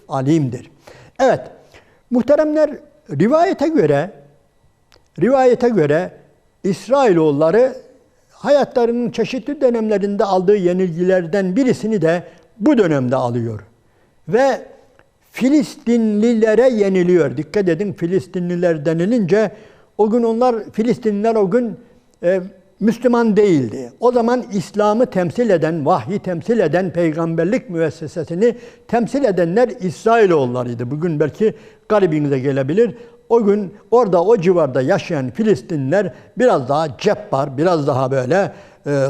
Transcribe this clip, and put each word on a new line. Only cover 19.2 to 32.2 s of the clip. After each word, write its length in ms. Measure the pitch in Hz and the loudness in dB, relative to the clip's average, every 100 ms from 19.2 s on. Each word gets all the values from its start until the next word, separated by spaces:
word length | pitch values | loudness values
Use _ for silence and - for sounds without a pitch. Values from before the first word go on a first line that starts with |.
| 170 202 214 - - _ _ - | 0 0 0 -4 -20 _ _ -2
o 120 | 208 | 0
gün 120 | 240 | 2
onlar, 340 | 233 226 254 226 - | 0 0 0 0 -4
Filistinliler 640 | - 233 196 220 202 226 | -4 -2 -2 -2 -2 0
o 160 | 220 190 | 0 2
gün, 260 | 233 233 170 - _ _ _ | 0 -2 -8 -18 _ _ _
e, 180 | 175 190 185 - _ - | -2 -2 -4 -14 _ -4
Müslüman 560 | 214 - 254 240 233 202 | -2 0 0 2 2 2
değildi. 560 | 208 151 117 123 120 - | 4 2 0 -6 -12 -2
O 120 | 240 | 0
zaman 320 | 240 233 254 - | 2 0 -2 -4
İslam'ı 540 | 196 - 202 208 220 247 | -8 -6 -2 0 0 0
temsil 440 | 190 175 - 240 | -2 -2 -2 0
eden, 360 | 170 156 165 139 | 2 0 -2 0
vahyi 320 | 175 117 202 | -2 -2 -6
temsil 400 | 185 170 - 226 | -6 -6 -2 0
eden, 320 | 165 170 190 | 0 0 -2
peygamberlik 800 | 170 165 156 165 165 170 247 - | -2 -2 -2 -4 -2 -2 -2 -4
müessesesini 880 | 165 160 - 156 180 - 170 233 233 - - - | -4 -4 -4 -12 -10 -8 -2 0 -2 -10 -20 -4
temsil 360 | 233 214 269 | -2 -2 0
edenler 440 | 254 185 170 202 247 | 0 0 0 0 0
İsrailoğullarıydı. 1200 | 190 185 - 226 233 196 160 127 123 123 117 123 | -2 -8 -4 0 4 4 2 0 -2 -6 -6 -8
Bugün 300 | 147 175 151 | -4 -4 -2
belki 340 | 156 - 214 - - - - | -2 0 -2 -2 -12 -16 -2
garibinize 500 | 208 185 156 | 2 2 2